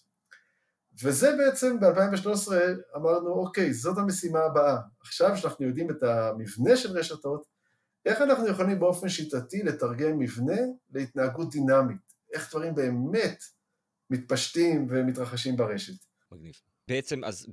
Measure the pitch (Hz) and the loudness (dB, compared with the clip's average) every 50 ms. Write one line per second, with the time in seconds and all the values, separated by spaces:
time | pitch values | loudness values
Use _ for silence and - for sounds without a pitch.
0 | _ _ _ _ _ _ - - _ _ _ _ _ _ _ _ _ _ _ - | _ _ _ _ _ _ -20 -20 _ _ _ _ _ _ _ _ _ _ _ -4
1 | 117 139 135 - 233 285 285 277 277 269 262 - 254 254 247 226 202 180 165 190 | -2 0 2 4 4 4 4 4 4 2 2 2 0 0 2 4 4 6 6 6
2 | 196 202 196 185 190 208 208 202 - 202 190 175 175 180 185 185 - - - 147 | 4 2 0 -2 -2 -2 -2 -2 -2 0 2 2 2 2 0 -4 -8 -12 -6 -2
3 | 156 165 170 175 170 175 180 185 185 185 - 202 185 151 123 113 123 170 185 202 | 0 2 2 2 0 -2 -2 -2 -4 -2 -2 0 0 0 0 -2 -2 -4 -2 -2
4 | 202 196 185 - - 170 160 160 160 156 143 147 143 143 131 120 - - - _ | 0 -2 -2 -2 -2 -2 0 2 2 2 4 4 4 4 2 0 -2 -8 -18 _
5 | - - - - 170 196 202 175 156 147 - - 139 127 123 139 170 165 143 - | -16 -6 0 2 4 4 2 2 -2 -4 -4 -4 -4 -4 -2 -2 -4 -4 -4 -2
6 | 131 120 117 113 110 110 110 113 110 101 98 107 123 180 247 247 - 208 185 175 | 0 0 2 0 0 -2 -4 -6 -8 -10 -6 0 4 4 4 4 2 -2 -4 -4
7 | 156 - 156 143 - 139 147 147 - _ _ _ _ _ _ _ _ _ _ _ | -4 -4 -6 -8 -6 -6 -6 -6 -8 _ _ _ _ _ _ _ _ _ _ _
8 | - 185 220 - 285 277 262 233 226 214 190 185 185 196 196 180 165 180 180 180 | -2 0 2 4 4 4 4 4 2 0 0 2 2 2 2 2 2 2 2 2
9 | 196 185 - - 156 - - 127 120 - - 196 208 160 143 - 135 120 120 120 | -2 -4 -4 -4 -4 -4 -4 -6 -4 -4 -6 -4 -2 -2 -2 -2 -2 -2 -2 0
10 | 151 156 156 151 127 113 104 117 123 147 180 214 247 254 254 - _ _ - 135 | 0 0 0 0 -2 -2 -2 -2 -2 0 0 0 0 -2 -4 -8 _ _ -8 -8
11 | 135 127 - 139 131 127 123 - 165 139 - 147 139 131 135 135 131 123 104 98 | -8 -6 -2 -2 -2 -2 -2 -4 -6 -4 -2 0 2 4 6 6 4 2 0 -6
12 | _ _ _ _ _ - - 156 151 - - 156 160 165 160 147 135 127 123 120 | _ _ _ _ _ -10 -10 -10 -8 -6 -6 -6 -4 -4 -2 -2 0 0 0 -2
13 | 127 147 190 226 208 185 - - - - _ _ _ _ _ _ _ _ _ _ | -2 0 0 0 0 -2 -4 -8 -16 -20 _ _ _ _ _ _ _ _ _ _
14 | _ - 131 127 127 - 131 127 - - - 165 170 170 160 147 131 123 127 131 | _ -4 -4 -4 -2 -2 -2 -2 -2 -2 0 2 2 2 2 2 0 0 0 0
15 | 127 127 127 131 123 117 127 123 - 135 127 120 117 107 104 - - - 95 - | 0 0 -2 -2 -4 -6 -6 -4 -4 -2 0 0 0 0 -2 -4 -8 -10 -14 -18
16 | _ _ _ _ _ - - 85 80 80 - - _ _ _ _ _ - 127 135 | _ _ _ _ _ -20 -20 -20 -20 -20 -20 -20 _ _ _ _ _ -4 -4 -4
17 | 131 - 151 131 - 110 98 - - - | -4 -4 -6 -6 -6 -8 -8 -10 -12 -8